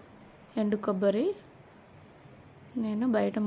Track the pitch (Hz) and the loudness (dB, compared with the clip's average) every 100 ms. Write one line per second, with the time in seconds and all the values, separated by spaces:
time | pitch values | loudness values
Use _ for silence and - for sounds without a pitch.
0 | - - - - - - 208 208 208 190 | -12 -20 -20 -20 -8 -2 0 0 -2 2
1 | 202 202 339 392 - - - - - - | 2 2 0 -4 -12 -20 -20 -20 -20 -20
2 | - - - - - - - 254 220 214 | -20 -20 -20 -20 -20 -20 -10 -6 -4 0
3 | 254 214 202 208 | 0 2 0 0